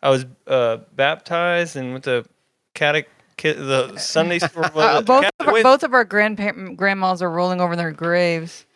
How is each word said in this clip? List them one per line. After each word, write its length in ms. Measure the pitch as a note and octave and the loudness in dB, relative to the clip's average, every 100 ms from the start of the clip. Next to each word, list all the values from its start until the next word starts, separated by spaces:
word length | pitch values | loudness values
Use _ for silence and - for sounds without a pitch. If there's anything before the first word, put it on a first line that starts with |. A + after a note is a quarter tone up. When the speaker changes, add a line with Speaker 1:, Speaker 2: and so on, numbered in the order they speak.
Speaker 1:
I 60 | - | 2
was, 160 | C3 B2+ - - | 0 -2 -16 -4
uh, 300 | C3 A#2+ A2+ - - | 0 0 -2 -8 -2
baptized 800 | C#3 D#3+ - E3+ F3 F3 E3+ C#3+ | -2 -2 -6 -4 -2 -2 -4 -6
and 160 | B2+ | -10
went 100 | B2+ C3+ | -10 -4
to 200 | B2 A2+ _ _ _ _ - | -4 -4 _ _ _ _ -4
catech-, 300 | D3+ D3+ - _ _ - | 0 0 -4 _ _ -6
ki-, 160 | D#3 | -4
the 440 | D3+ C#3 C3+ B2+ G#2 | -4 -2 -2 -2 -6
Sunday 420 | - E3 E3 F3 | -4 0 0 0
school. 240 | F3 - E3 | -4 -2 -4
Speaker 2:
<laughs> 40 | |
Both 260 | D#3 A3 - | 2 2 2
of 100 | G#3+ | 4
our, 120 | B3+ | 4
Speaker 1:
Catholic 400 | C#4+ - D4 A3 | 4 0 0 4
Speaker 2:
both 200 | A#3 C4+ | 6 4
of 100 | D4+ | 4
our 120 | B3+ A3 | 2 2
grandpa-, 460 | G3+ G#3 G#3 G#3 F#3 F#3+ C#4 | 2 0 0 -6 -6 -12 -2
grandmas 460 | G3 G3 F#3 F#3 | -2 0 0 0
are 80 | F3+ | -2
rolling 300 | E3 F3+ F3+ | 0 -2 0
over 140 | F3+ | -2
in 40 | E3+ | -2
their 140 | E3 | -4
graves. 760 | D3 E3 F3 F3 E3 E3 - _ | -4 -2 2 2 0 -6 -14 _